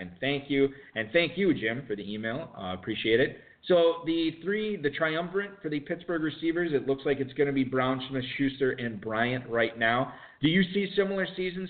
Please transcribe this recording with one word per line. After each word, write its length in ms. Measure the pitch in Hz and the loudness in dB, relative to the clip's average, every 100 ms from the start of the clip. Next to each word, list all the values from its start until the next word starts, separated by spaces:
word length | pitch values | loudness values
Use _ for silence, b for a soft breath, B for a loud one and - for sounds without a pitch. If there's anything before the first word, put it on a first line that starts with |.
and 100 | 90 90 | -14 -6
thank 320 | 135 143 139 | -4 -4 0
you." 200 | 139 139 B B 110 | 2 2 B B -6
And 120 | 110 | 0
thank 260 | 170 165 170 | 0 0 2
you, 160 | 196 | 2
Jim, 300 | 123 110 123 123 | 2 0 -4 -4
for 80 | |
the 180 | 101 98 | -6 -6
email. 380 | 107 113 131 - - | -6 -4 -6 -8 -10
Uh, 160 | 92 | -8
appreciate 460 | 92 - 107 113 117 | -6 -6 -2 4 4
it. 180 | 160 - B B - | 4 -2 B B 2
So 280 | 175 165 165 156 | 6 6 2 0
the 320 | 165 160 160 | 0 0 -2
three, 340 | 175 214 214 202 | -4 -2 -2 -2
the 120 | 143 | -2
triumvirate 640 | 143 160 160 175 196 202 - | 0 0 0 -2 -4 -6 -8
for 60 | 156 | -4
the 120 | 151 | -4
Pittsburgh 420 | 143 165 - 165 | -4 -6 -4 -2
receivers, 500 | 156 - 165 165 170 | -2 -2 -2 0 2
it 140 | 139 117 | 0 2
looks 180 | 135 | 0
like 160 | 151 135 | 2 0
it's 140 | 127 | 0
gonna 180 | - 143 | 0 2
be 100 | 135 | 2
Brown, 380 | 127 131 127 131 131 | 2 2 2 0 -2
Smith-Schuster, 600 | 135 127 - 139 131 131 | -4 -4 0 0 2 0
and 280 | - 120 104 | 0 -4 -6
Bryant 480 | 110 110 120 127 123 | -4 0 0 0 -2
right 280 | 117 113 117 | 0 2 2
now. 360 | 113 120 131 B B B | 2 2 0 B B B
Do 80 | 151 | 2
you 140 | 180 180 | 4 4
see 180 | 196 190 202 | 2 0 0
similar 300 | 196 196 180 185 | 0 0 -4 -4
seasons 320 | 185 180 | -4 -4